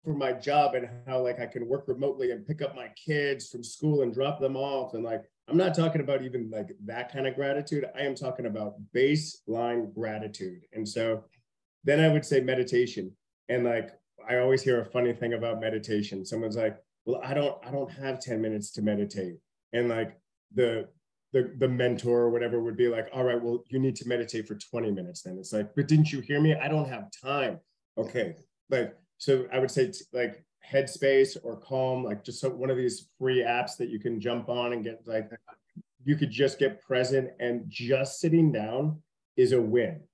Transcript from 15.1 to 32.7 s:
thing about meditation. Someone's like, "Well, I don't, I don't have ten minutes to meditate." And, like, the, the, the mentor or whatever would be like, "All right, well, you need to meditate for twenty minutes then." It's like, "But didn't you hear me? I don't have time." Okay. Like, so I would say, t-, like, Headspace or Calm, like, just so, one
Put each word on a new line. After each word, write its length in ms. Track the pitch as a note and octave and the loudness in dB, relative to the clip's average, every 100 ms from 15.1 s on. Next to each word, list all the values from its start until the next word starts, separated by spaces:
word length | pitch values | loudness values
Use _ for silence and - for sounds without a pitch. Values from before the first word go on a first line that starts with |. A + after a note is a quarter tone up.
thing 200 | A2+ A#2+ | 0 -2
about 280 | A#2 A#2 G#2+ | -2 -2 -2
meditation. 640 | A2 G#2+ G#2+ G#2 G#2 F#2+ | -2 -4 -2 -2 -2 -6
Someone's 320 | F#2 A2+ A2 A2+ | -6 -4 -2 0
like, 240 | A2 G#2+ _ _ | -2 -2 _ _
"Well, 160 | - B2+ | -4 -4
I 100 | C3 | -2
don't, 240 | C#3+ C#3+ - - | 0 0 -2 -6
I 60 | |
don't 180 | C#3 C3+ | -6 -6
have 300 | C#3 C3+ C3 | -6 -6 -6
ten 200 | B2+ A2 | -4 -2
minutes 300 | A2 G#2+ G#2 | -2 -4 -6
to 100 | - | -2
meditate." 560 | G#2+ G2+ G2+ G2+ F#2 E2+ _ _ _ | 0 0 -2 -4 -8 -10 _ _ _
And, 160 | A#2+ A#2+ | -2 0
like, 280 | A#2 G#2+ - _ _ _ | 0 -4 -8 _ _ _
the, 340 | - A#2+ A2+ - _ _ _ _ | 2 2 2 -6 _ _ _ _
the, 200 | C3 A#2+ B2+ | 0 0 0
the 100 | B2+ | 0
mentor 520 | B2 B2 A#2 A#2+ A#2+ | 2 0 2 2 4
or 100 | A#2+ | 4
whatever 320 | A#2+ A#2 A#2+ | 2 0 0
would 140 | A#2 A2 | -2 2
be 120 | A#2+ | 2
like, 200 | A2+ A2 | 2 -4
"All 120 | B2+ | 0
right, 180 | B2+ A#2+ | 2 2
well, 220 | A#2 A#2+ - | 0 -2 -2
you 120 | C3 | 0
need 160 | C3 - | 0 0
to 120 | B2 | -2
meditate 380 | B2 A#2 A2+ G#2+ | -2 -2 -6 -6
for 80 | |
twenty 380 | G#2 - A#2+ A2+ | -10 -6 -4 -2
minutes 300 | G2 F2 F2 | -2 -6 -10
then." 140 | F#2+ F#2 | -12 -12
It's 160 | F#2 | -4
like, 220 | G#2+ G#2 | -4 -2
"But 140 | - C#3 | -2 6
didn't 240 | D#3 D3+ | 6 6
you 80 | C#3 | 2
hear 200 | A#2 D3+ | -2 4
me? 140 | D#3 | 4
I 140 | D3+ C#3 | 4 2
don't 200 | D3+ C3+ | 0 -2
have 220 | A#2 G2+ | -6 -12
time." 500 | - C3 C#3+ B2+ E2+ _ _ _ - | -12 -4 -2 -2 -4 _ _ _ -6
Okay. 380 | A2 B2 F#2+ - _ _ _ | -2 -2 -2 -6 _ _ _
Like, 280 | C3 A2 - _ _ | 0 0 -6 _ _
so 320 | - C3 B2 | 2 2 2
I 60 | C3 | 0
would 120 | C3 | 2
say, 200 | - A#2+ | 2 0
t-, 140 | - - | -2 -8
like, 320 | B2 A#2 - _ _ - | -2 -2 -4 _ _ 0
Headspace 680 | C#3 C3 - C#3 C3+ C3+ - | 0 0 0 6 6 6 2
or 140 | A#2+ A2 | -10 -10
Calm, 460 | - C3 C3 B2+ | -4 -2 0 0
like, 180 | A#2+ G#2 | -2 -6
just 180 | - A#2 | -8 -4
so, 100 | C3 | -4
one 200 | B2 C3 | -2 -2